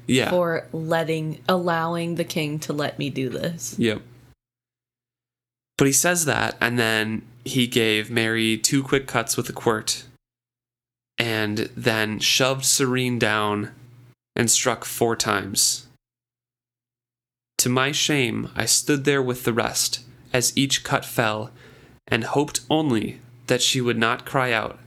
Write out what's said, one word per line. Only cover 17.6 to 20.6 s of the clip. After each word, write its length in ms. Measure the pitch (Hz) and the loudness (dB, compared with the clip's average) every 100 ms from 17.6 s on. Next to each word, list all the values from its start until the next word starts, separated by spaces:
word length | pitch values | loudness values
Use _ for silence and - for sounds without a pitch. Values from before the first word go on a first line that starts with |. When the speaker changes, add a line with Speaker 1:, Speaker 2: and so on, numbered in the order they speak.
| 127 | 0
Speaker 1:
my 220 | 127 135 | 0 0
shame, 580 | 147 - 147 117 110 117 - | 0 0 2 0 -2 -6 -4
I 100 | 110 | 0
stood 400 | - - 143 139 | 0 2 2 2
there 160 | 139 | 2
with 220 | 127 123 | 0 -2
the 100 | - | -2
rest, 480 | 113 113 - - - - - - | 0 0 -2 -2 -4 -10 -20 -4
as 180 | 127 120 | 0 2
each 260 | - | 2